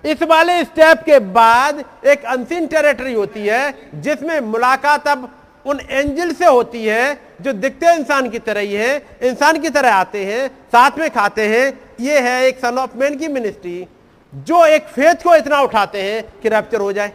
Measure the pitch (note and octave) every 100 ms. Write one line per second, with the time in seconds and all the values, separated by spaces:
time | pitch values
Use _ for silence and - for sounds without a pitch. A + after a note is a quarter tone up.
0 | D4 D4+ E4 D#4+ E4+ F4 D4+ - D#4 D#4+
1 | D#4+ C#4+ G3 F#3 A3+ A#3 C#4 D4 C4 -
2 | C4+ C#4+ A#3 B3+ A#3+ E4+ D#4+ D#4 D4 B3
3 | C4 A#3 G3 G#3 G#3 A3+ C#4 C4 - D3+
4 | E3+ D4+ D4 D#4+ A3 A3+ B3 C4 C#4 D4
5 | D4 C#4 B3 - _ _ C4+ C#4 - C4+
6 | C#4+ C#4 F4 C#4+ F4 B3+ A#3 A#3+ A3 A3
7 | C4 C#4+ - - F#3+ G#3 C4 - E4+ E4+
8 | C4+ C#4 B3+ A3 - G#3 G3+ G3+ A#3 C#4+
9 | - - B3 B3 C#4+ D#4+ D#4 C#4 B3+ G3
10 | F3+ G#3 G3 A3+ C4+ - _ A#3 C4+ C#4
11 | D#4+ A#3+ G#3 G#3+ G#3+ A3 C4+ C4 - -
12 | B3+ D4 B3 B3+ C4 B3+ B3 B3 C4 A#3+
13 | C#4 C#4+ D#4+ C#4 A3 - F3+ F3 F3 _
14 | _ _ _ C3+ C#3 F4 D#4+ D#4 D4+ -
15 | D4+ E4+ F4 E4 C#4 C#4+ C4+ A3 G3 G3+
16 | G3 A3 G#3+ - A3 G#3+ G#3+ A3 G3+ G3+
17 | G#3